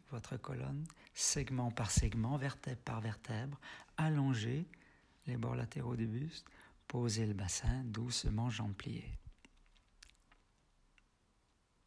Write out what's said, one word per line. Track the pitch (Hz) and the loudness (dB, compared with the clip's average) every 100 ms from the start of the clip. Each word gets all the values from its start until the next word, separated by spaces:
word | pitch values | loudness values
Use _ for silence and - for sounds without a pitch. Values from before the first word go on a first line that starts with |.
| - | -10
votre | 120 - 127 | -10 -6 -6
colonne, | - 127 135 139 160 - - | -6 -6 -4 -4 -6 -10 -14
segment | - - 147 135 131 120 | -2 0 2 0 0 0
par | 117 110 | 0 2
segment, | - 113 117 117 143 | 4 4 4 2 2
vertèbre | 135 - 135 120 | 0 -4 -6 -6
par | - 113 | -4 -4
vertèbre, | 113 107 - 110 135 139 - - - - | -4 -4 -4 -4 -4 -8 -12 -16 -8 0
allonger | 160 151 135 120 113 139 185 - - - _ _ - | 2 4 4 4 2 0 -2 -10 -20 -20 _ _ -4
les | 123 | -2
bords | 117 123 | 0 0
latéraux | 117 143 123 120 | -2 -4 -2 0
du | 113 | 0
buste, | 113 156 - - - - - - | 0 -4 -6 -14 -20 -20 -18 -4
poser | 123 120 110 110 | 0 2 2 2
le | |
bassin | 98 92 - 117 127 | 2 0 2 2 2
doucement, | 123 107 123 120 131 110 123 | 0 -2 -2 0 2 2 2
jambes | 110 110 | 0 -4
pliées. | 98 - 113 - - - - - - _ _ _ _ - _ _ - _ _ _ _ _ _ _ _ _ _ _ _ _ _ | -4 -6 -6 -6 -10 -10 -20 -20 -20 _ _ _ _ -20 _ _ -20 _ _ _ _ _ _ _ _ _ _ _ _ _ _